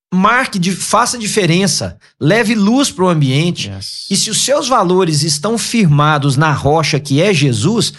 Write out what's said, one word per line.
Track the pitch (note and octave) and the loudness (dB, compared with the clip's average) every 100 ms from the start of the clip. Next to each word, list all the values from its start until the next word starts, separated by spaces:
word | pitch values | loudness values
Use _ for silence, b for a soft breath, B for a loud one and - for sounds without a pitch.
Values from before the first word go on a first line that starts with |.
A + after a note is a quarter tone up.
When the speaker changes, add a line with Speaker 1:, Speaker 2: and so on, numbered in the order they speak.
| _ | _
Speaker 1:
Marque, | F3+ G3 B3 C4 G#3 | 0 2 2 0 -2
de, | F3 | -2
faça | F3 - G#3 A#3 B3 | -2 -2 0 0 -4
diferença, | G#3 A3 F3 F3 G3 - F#2+ - b - | -4 -2 0 2 0 -2 -6 -12 b -4
leve | C#3+ G#3+ A3 A#3 | 0 2 2 0
luz | G3+ B3+ C#4 | 2 2 0
pro | - F#3 | 0 0
ambiente. | D#3+ C3+ C3+ F3 E3+ G2+ | 2 0 0 -2 -4 -8
Speaker 2:
Yes. | G2 - - - | -12 -12 -14 -6
Speaker 1:
E | G3 | -4
se | A3+ | -2
os | G#3 | -2
seus | - D4 C4 | 0 0 0
valores | B3 F3+ F#3 F3+ D3 | 0 2 2 2 0
estão | D3+ C#3+ G#3 A3+ | 0 -2 -4 -4
firmados | - A#3 F3+ C#3+ D3+ D3+ C#3 B2+ | -2 2 4 4 4 2 0 2
na | D#3+ | 0
rocha | C3 C3+ D#3+ D3 C#3 | 0 0 0 0 -2
que | - C#3 | 0 0
é | G3 | 2
Jesus, | E3+ C#3+ A2 C#3 A3+ - | 2 0 0 0 -2 -4